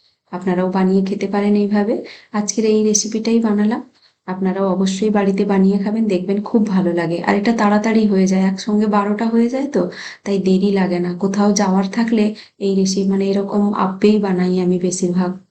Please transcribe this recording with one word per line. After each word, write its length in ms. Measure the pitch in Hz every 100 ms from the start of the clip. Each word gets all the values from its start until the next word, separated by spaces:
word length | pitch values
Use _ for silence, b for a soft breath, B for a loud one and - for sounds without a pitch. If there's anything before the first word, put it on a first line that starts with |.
| _ _ _
আপনারাও 360 | 180 190 180 185
বানিয়ে 300 | 190 185 190 190
খেতে 220 | 202 196
পারেন 260 | 202 202 208
এইভাবে। 380 | 202 208 208 311 B B B
আজকের 320 | 214 208 - 220
এই 140 | 214
রেসিপিটাই 560 | 214 208 214 220 226 226
বানালাম, 420 | 226 208 208 254 - b b _ -
আপনারাও 380 | 185 190 185 196
অবশ্যই 420 | 185 190 - 214
বাড়িতে 320 | 208 196 196 196
বানিয়ে 320 | 196 190 196
খাবেন, 240 | 196 220 220
দেখবেন 300 | 185 180 202
খুব 200 | 208 233 208
ভালো 240 | 190 180
লাগে। 240 | 170 165 170
আর 100 | - 202
এটা 180 | 208
তাড়াতাড়ি 500 | 233 208 208 220 226 220
হয়ে 200 | 190 190
যায়, 160 | 190
একসঙ্গে 440 | 190 190 - 208 214
বারোটা 380 | 208 202 208 226
হয়ে 200 | 233 233
যায় 180 | 262 277
তো, 100 | 208 180 B B B
তাই 160 | - 196
দেরি 300 | 180 190 202
লাগে 280 | 196 180 175
না। 120 | 175 180
কোথাও 300 | 196 196 202
যাওয়ার 320 | 202 196 190 196
থাকলে 340 | 233 226 226 214 B B -
এই 140 | 196 196
রেসিপি 320 | 190 - 190
মানে 160 | 196 196
এরকম 340 | 196 196 208 208 208
আপ্পেই 380 | 190 190 208 214
বানাই 340 | 196 180 180 185
আমি 180 | 180 180
বেশিরভাগ, 520 | 180 175 180 175 180 185 -